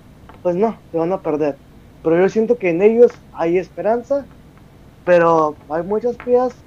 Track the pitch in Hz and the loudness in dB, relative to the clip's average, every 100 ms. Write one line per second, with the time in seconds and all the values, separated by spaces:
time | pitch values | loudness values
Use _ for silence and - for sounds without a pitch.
0 | - - - - 180 175 220 185 - 165 | -20 -20 -20 -8 -4 -2 -2 -4 -8 -4
1 | 165 185 165 151 151 139 - - - - | -4 -4 -4 -4 -4 -6 -16 -20 -20 -8
2 | 165 165 190 220 220 240 180 165 208 226 | -2 2 2 0 -2 0 0 0 2 4
3 | 240 - - - 170 180 175 - 190 240 | 4 2 -16 -6 -2 -2 -4 -6 -4 -4
4 | 233 277 226 - - - - - - - | -2 -6 -6 -20 -20 -20 -20 -20 -20 -8
5 | - 175 170 160 156 147 - 156 175 214 | 2 4 4 2 0 -4 -10 -8 -4 -4
6 | 240 233 247 247 254 - | -4 -6 -2 0 0 -8